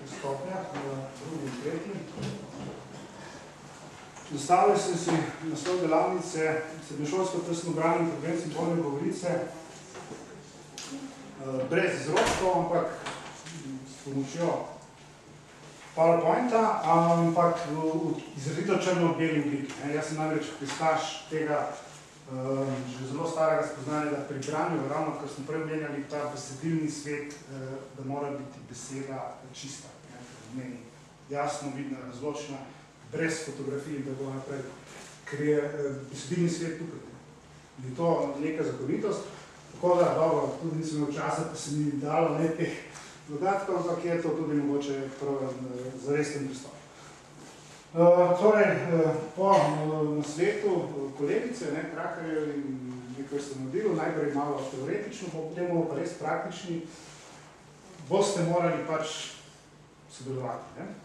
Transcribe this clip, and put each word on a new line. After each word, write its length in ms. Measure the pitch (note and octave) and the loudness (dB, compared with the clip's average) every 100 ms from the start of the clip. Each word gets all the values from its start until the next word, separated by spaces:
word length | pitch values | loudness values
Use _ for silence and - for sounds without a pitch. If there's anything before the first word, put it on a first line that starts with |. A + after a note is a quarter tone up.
stopnjah, 600 | C#3 - C#3+ E3+ F3+ F#3+ F3+ | -12 -8 -4 -4 -4 -4 -4
na 280 | D3 C#3 C3+ C3+ | -6 -4 -6 -8
drugi 340 | - D#3+ D#3+ C3+ | -10 -8 -6 -4
in 60 | B2 | -4
tretji. 320 | C#3+ E3 G3 G3 - - C3+ B2+ - C2+ C2+ - - - - - - - - - - - - - - - - | -4 -4 -4 -8 -8 -6 -6 -6 -10 -10 -10 -10 -14 -14 -14 -14 -14 -14 -16 -18 -18 -16 -16 -16 -18 -16 -8
Nastavil 440 | C#3+ - F3+ - F#3+ | -6 6 8 10 6
sem 220 | - E3+ | 4 2
si 160 | E3 D#3+ C#3 - D#3+ | 4 2 2 -4 -4
naslov 320 | C#3+ F3+ F3+ | -2 0 2
delavnice 640 | E3 D#3+ E3 F#3 E3+ D#3+ D#3 D#3 - - | 4 4 4 2 -2 0 2 0 -4 -10
Srednješolsko 560 | - C#3+ D3 F#3 F#3 F3 E3+ | -10 -6 -2 0 2 0 -2
testno 240 | E3 E3 | -4 -2
branje 320 | D#3 D#3+ E3+ | 0 2 4
in 80 | E3 | 2
prevencij 400 | C#3 D#3+ E3 D3+ | 0 -2 -2 -2
bolne 300 | D3+ E3+ E3 | -2 0 2
govorice. 480 | C#3+ C#3 F3+ - F3 | 0 0 -2 -2 0
Eh, 140 | E3+ - - - - - - - - - - - - - - - C#4 - - - - C3+ C3 B2+ | 0 -2 -8 -14 -16 -16 -14 -14 -14 -14 -16 -16 -18 -16 -14 -10 -10 -10 -14 -16 -10 -6 -2 2
brez 320 | E3+ F3 - | 4 4 0
izrodkov, 500 | D3 F#3+ A#3 - F#3 F3+ | 0 4 4 4 4 4
ampak 420 | E3 E3+ - - - - - - D#3+ D#3+ C#3 C3 - | 4 2 0 -4 -10 -10 -12 -14 -14 -12 -10 -10 -12
s 160 | - | -14
pomočjo 460 | C#3+ C3+ C3 E3 E3+ - - - - - - - - - - - - - - - | -4 -2 -2 0 0 0 -4 -12 -16 -20 -20 -20 -20 -20 -20 -20 -18 -18 -8 6
PowerPointa, 880 | E3 - - B3 B3+ A3 A3 - | 8 8 6 4 4 6 6 4
ampak 840 | D#3+ E3 E3+ E3+ E3 E3 F3 E3+ | 6 6 8 8 6 6 6 4
v, 160 | C#3+ D#3 | -2 0
v 240 | D#3+ E3 E3 - - - | 0 2 0 -2 -6 -6
izrazito 400 | C3 - G3 F#3 | -4 -2 0 2
črno-beli 640 | F#3 F3 E3 D3 D#3+ D3+ | 4 4 4 4 2 2
obliki, 320 | C#3+ C#3 C3+ - D3 | 2 -2 -4 -6 -2
ne. 100 | D3+ | -2
Jaz 160 | D#3 | -2
sem 60 | D#3 | -2
namreč 320 | D#3 D#3 - - | 0 0 -2 -8
pristaš 720 | C#3 - D#3+ D#3 - - - | -8 0 2 4 0 -6 -4
tega, 320 | D#3 D3+ D3 - - - - - - - | -2 2 0 0 -6 -14 -18 -20 -20 -10
ehm, 440 | C3 C3 C3+ C3+ B2+ B2 | -6 -2 0 0 -2 -6
že 200 | B2 C3 | -8 -6
zelo 200 | D3 E3 | -4 -2
starega 360 | D#3+ D#3+ D#3 - | 2 4 4 2
spoznanja, 440 | C3+ C3 D3+ D3 | -4 -4 -2 0
da 100 | C#3+ | -2
pri 160 | - C#3 | -4 -6
branju, 480 | D3 D#3 E3+ D#3 C3+ | -2 0 0 0 0
ravno 300 | D3 D3 C3+ | 0 -2 -4
kar 80 | D3 | -8
smo 160 | - | -8
prej 200 | C3+ D#3+ | -6 -4
omenjali, 420 | D#3 D#3 D3+ C#3 C#3 | -2 -4 -4 -6 -4
ta 220 | D3 D3 | -4 -4
besedilni 560 | C3 - C3 D#3+ D#3+ D3+ | -6 -10 -6 0 0 0
svet, 460 | C#3+ D3 D3 D3 | -4 -6 -6 -6
eh, 100 | - - C3+ C3 C3+ - C3 | -12 -12 -10 -8 -8 -12 -10
da 80 | C3 | -6
mora 240 | C#3 C#3+ | -2 -2
biti 280 | C#3+ C3 - A2+ | -4 -8 -12 -14
beseda 680 | A#2+ - C3+ C3+ - - - C3 | -14 -10 -8 -6 -6 -8 -10 -14
čista, 420 | - C3+ - - - - | -14 -12 -12 -14 -18 -18
ne, 80 | - | -18
ker 220 | B2 - A2 | -16 -16 -12
pomeni 340 | B2+ B2+ A#2 - - - - - | -8 -8 -10 -14 -20 -20 -20 -6
jasno 480 | C#3+ C#3+ - C#3 | -2 -2 -2 -6
vidna, 240 | C3 C3+ B2+ B2+ | -6 -6 -6 -8
razločna, 480 | A#2+ D3 D3 C#3 C3+ - - - - - | -6 -4 -4 -8 -10 -12 -16 -20 -20 -8
brez 340 | - E3 D#3+ | -2 0 -2
fotografij 520 | C#3+ C3 C3+ C#3 D#3 C#3+ | -6 -6 -4 -4 -4 -6
in 60 | C3 | -4
tako 240 | C3 C3+ | -4 -6
naprej, 320 | C3+ C#3 C3+ B2+ - - - - - - | -6 -6 -8 -8 -12 -16 -16 -16 -16 -10
ker 140 | C#3+ | -2
je, 180 | D3 D3 | 2 4
eh, 400 | C#3+ D3 C#3 C3 - | 2 -2 -2 -4 -8
besedilni 440 | - - F3 E3 | -10 -4 2 2
svet 300 | - E3 - | 2 -4 -4
tukaj, 240 | E3 - | -8 -10
ne. 160 | - - - - - - - - | -14 -16 -20 -20 -20 -20 -20 -12
In 140 | B2+ | -10
je 60 | B2+ | 0
to 120 | E3+ D#3 C#3+ C#3 | 2 2 0 -2
neka 260 | D#3 D#3 | -2 0
zakonitost, 640 | C3+ B2 C3 G#3 - - - - - - - | -2 -2 -2 0 0 -2 -4 -12 -18 -20 -18
tako 220 | - F3 F3 | 0 4 8
da, 180 | E3+ D#3 | 6 6
dobro, 400 | D#3+ D3 C#3+ - | 4 4 2 -2
tudi 220 | E3 D#3 | -2 -2
nisem 200 | D#3 D3+ | -2 0
imel 140 | C#3+ | 0
časa, 380 | C#3+ D#3+ - E3 | 0 0 0 -2
pa 40 | - | -6
se 160 | - | -2
mi 120 | D3+ | 0
ni 160 | D3 C#3 | 2 0
dalo, 380 | D3 D#3+ E3 D3+ | 2 4 4 4
ne, 80 | D#3+ | 2
teh 240 | E3+ E3 - - - - - - | 2 -2 -2 -10 -16 -16 -18 -10
dodatkov, 500 | D3 F#3+ G3 F#3+ F3 | 0 2 2 2 0
ampak 280 | E3+ E3+ E3+ | 0 0 0
je 160 | E3+ | 2
to 80 | E3 | 2
tudi 260 | D3+ D3+ D3 | 0 2 2
mogoče 400 | C#3+ C#3+ C#3+ C3+ C3+ - | 2 2 0 -2 -4 -4
prav, 160 | C#3 C3+ | -2 -2
eh, 160 | C3 B2+ B2+ B2 B2+ C3 | -2 -4 -6 -6 -6 -6
zavesten 480 | C#3 D3 D3 C#3+ C3+ | 0 2 2 -2 -4
pristop. 240 | - - - - - - - - - - - - - - | -6 -12 -16 -18 -20 -20 -20 -20 -18 -18 -18 -20 -20 -6
Eh, 60 | E3 F3 F3 F3 F3+ | 8 10 12 10 8
torej, 320 | G#3 G#3 G3+ | 8 8 8
eh, 160 | - E3+ E3 D#3 D#3 - | 4 4 4 4 2 -2
po, 180 | F3 E3 | 2 6
eh, 80 | D3 D3 D#3 D#3 D#3 D3+ D3 | 8 6 2 0 2 2 0
nasvetu, 560 | C#3+ D#3 F#3+ G#3 G3+ | -2 2 2 4 2
eh, 120 | E3+ C#3+ C#3+ C#3 C3+ | 2 0 -4 -6 -2
kolegice, 480 | D3 G#3+ - - D#3+ | 2 2 0 -4 -4
ne, 100 | D3 - | -2 -4
Krakarjev 640 | - - E3+ D#3+ D#3 D3 C#3+ | -4 -4 -4 -2 -2 0 -2
in 80 | C3+ B2+ B2+ B2+ B2 | -4 -6 -6 -10 -10
nekaj, 180 | C3 C3+ | -10 -6
kar 120 | C#3+ | -4
sem 240 | C#3+ C3 C3 | -4 -6 -4
naredil, 300 | G3 G#3+ D#3+ | 0 2 2
najprej 360 | D#3+ D#3 D3 | 0 0 0
malo 280 | C#3 D3 C#3+ - | 0 0 -2 -4
teoretično, 560 | B2+ C#3+ G#3 - - F3+ | -6 -4 -4 -4 -8 -8
pa 100 | D#3+ | -6
potem 300 | D#3+ F3 F3 | -6 -4 0
bomo 160 | E3+ D#3+ | 2 0
pa 100 | C#3 | -2
res 180 | - | -4
praktični, 680 | - D3+ E3 - - F#3 E3 - - - - - - - - - - - - C3+ | -4 -2 -2 -4 -8 -6 -6 -6 -14 -18 -18 -20 -20 -20 -20 -20 -20 -20 -16 0
boste 360 | F#3+ G3+ F3 | 4 4 2
morali 400 | E3 E3+ E3+ D#3+ E3 | 2 4 4 2 0
pač 440 | A3+ - - - - - - - - - - - | -2 -2 -6 -10 -12 -20 -20 -20 -20 -20 -20 -20
sodelovati, 680 | - B2+ C3 B2 - - - | -14 -6 -4 -4 -6 -10 -12
ne. 60 | - - | -12 -12